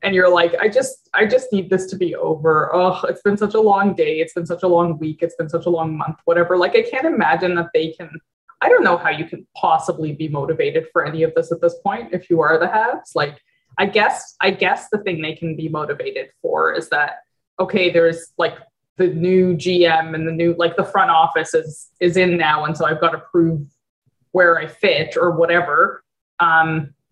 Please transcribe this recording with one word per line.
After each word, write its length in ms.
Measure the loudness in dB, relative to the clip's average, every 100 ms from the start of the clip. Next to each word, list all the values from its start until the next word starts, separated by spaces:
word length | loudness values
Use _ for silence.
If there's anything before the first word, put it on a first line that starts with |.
and 120 | -2
you're 180 | 2 4
like, 220 | 4 2 2
"I 100 | 2
just, 400 | 0 -2 -8 _
I 120 | 0 2
just 260 | 2 0
need 160 | -4 0
this 160 | -2 -2
to 100 | -4
be 180 | -4 -2
over. 580 | -4 0 2 2 2
Ugh, 300 | 0 0 0 -4
it's 120 | -2
been 140 | 0 0
such 180 | 0
a 60 | 2
long 340 | 4 4 2
day. 260 | 0 0 0
It's 120 | -2
been 140 | -4 -6
such 160 | -2
a 40 | 2
long 300 | 2 2 -2
week. 200 | -6 -4
It's 160 | -6 -4
been 120 | -6
such 160 | -4 -2
a 40 |
long 260 | -2 -2 -6
month," 200 | -8 -6
whatever. 320 | 0 2 2 2
Like, 180 | 2
I 80 | 2
can't 220 | 2 -2 -2
imagine 480 | 0 0 0 0 -2
that 120 | -2
they 180 | -2 -2
can, 180 | -8 -16 -18 _ _ _ -2
I 60 | 4
don't 120 | 4
know 140 | 4 0
how 140 | 0
you 160 | -4 -6
can 200 | -12 -18
possibly 580 | -4 0 0 0 -6 -6
be 140 | -6 -6
motivated 600 | -6 -4 -2 -2 -2 -2
for 120 | -2
any 180 | -2 -2
of 120 | -2 0
this 160 | -4
at 80 | -2
this 140 | -2 -2
point 280 | -6 -6 -6
if 140 | -8 -2
you 100 | 0
are 180 | 2 2
the 80 | 2
Habs. 480 | 0 -2 -4 -6
Like, 260 | -4 -4 -8 _ _ _ -4
I 60 | 0
guess, 480 | 2 0 -2 -8 -4
I 100 | -2
guess 360 | 0 -2 -2 -4
the 80 | -6
thing 220 | -4 -6
they 140 | -6
can 200 | -8 -8
be 140 | -6 -6
motivated 600 | -6 -6 -6 -8 -8 -10 _
for 320 | -4 0 0
is 160 | -2 -2
that, 280 | -2 -2 -6 -18 _ _ -6
okay, 300 | -2 0 2
there's, 380 | 4 2 0 -10 -4
like, 180 | -4 -4 -20 _ _ -2
the 120 | -2
new 460 | 0 2 4 4
G 300 | 0 0 2 4
M 280 | 2 -2
and 120 | -6 -6
the 60 |
new, 220 | -2 0 2
like, 200 | 0 0
the 80 |
front 260 | -2 0 2
office 420 | 2 2 0 0
is, 360 | -2 -2 -12 -16 -2
is 160 | 0 2
in 220 | 2 2
now, 260 | 2 0
and 100 | -2 -2
so 100 | -2
I've 140 | 0
gotta 160 | 0 -2 -4
prove 360 | 0 2 0 -8 _ _ _ _ _ _
where 260 | 2 4 4
I 80 | -2
fit 480 | -2 0 0 0 0
or 140 | 0
whatever. 680 | 2 2 2 2 2 0 0 _ _ _ -2
Um, 560 | 2 2 2 0 -6 _ _